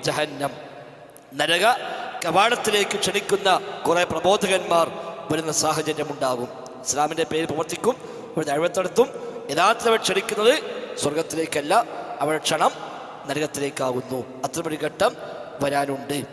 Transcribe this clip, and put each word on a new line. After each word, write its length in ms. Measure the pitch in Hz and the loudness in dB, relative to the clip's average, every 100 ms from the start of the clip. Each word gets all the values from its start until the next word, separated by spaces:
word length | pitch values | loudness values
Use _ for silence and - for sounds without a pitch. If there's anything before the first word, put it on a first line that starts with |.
| 151 | -2
ജഹന്നം, 440 | 147 151 139 139 - - - - - - - - | -2 -4 -2 -6 -6 -16 -16 -18 -20 -20 -20 -16
നരക 320 | 139 151 170 208 247 - - - - | -2 2 4 4 4 -2 -8 -8 -4
കവാടത്തിലേക്ക് 720 | 170 170 220 240 220 208 196 202 | 2 6 6 4 2 2 2 0
ക്ഷണിക്കുന്ന 640 | 190 196 196 196 196 170 - - 139 | 0 0 0 2 4 4 0 -4 2
കുറേ 160 | 170 | 4
പ്രബോധകന്മാർ 800 | 175 160 175 202 196 190 180 170 165 165 - - - | 2 2 4 4 4 2 4 4 4 -2 -10 -10 -2
വരുന്ന 220 | 156 160 | -2 0
സാഹചര്യമുണ്ടാകും. 960 | 151 156 151 151 151 165 175 131 123 123 - - - - | 0 2 0 -2 -2 -4 -2 -2 0 -4 -10 -14 -10 -4
ഇസ്ലാമിൻ്റെ 380 | 135 151 160 | 0 0 0
പേര് 220 | 160 156 160 | 0 0 -2
പ്രവർത്തിക്കും, 500 | 147 160 - 214 269 - - - - | -2 -4 0 0 0 -8 -14 -6 -4
അവർ 80 | |
ദഅവത്ത് 340 | 151 143 175 190 | -2 0 2 0
നടത്തും. 300 | 180 - 269 - - - - | 0 2 2 0 -10 -10 -4
യഥാർത്ഥത്തിൽ 400 | 143 190 233 233 | 4 4 4 4
അവർ 80 | 220 | 4
ക്ഷണിക്കുന്നത് 560 | 202 190 196 208 220 302 - - - - | 2 0 0 4 4 4 0 -10 -8 -4
സ്വർഗത്തിലേക്കല്ല, 720 | 147 151 160 156 160 151 147 214 233 - - - | -2 0 -2 -2 -2 -2 4 2 2 -8 -10 -4
അവരുടെ 220 | 151 156 | 0 0
ക്ഷണം 280 | - 156 214 - - - - - - | 0 2 2 2 -12 -12 -14 -12 -6
നരകത്തിലേക്കാകുന്നു. 920 | 139 196 143 139 139 131 127 123 131 110 - | -2 -2 -2 -4 0 0 -2 -4 -6 -6 -6
അത്തരമൊരു 340 | 147 165 160 151 | -6 -4 -4 -4
ഘട്ടം 280 | 151 - 208 233 - - - - | -4 2 0 0 -12 -12 -12 -4
വരാനുണ്ട്. 560 | 139 139 143 135 127 143 123 | 0 0 0 -4 -4 -4 -4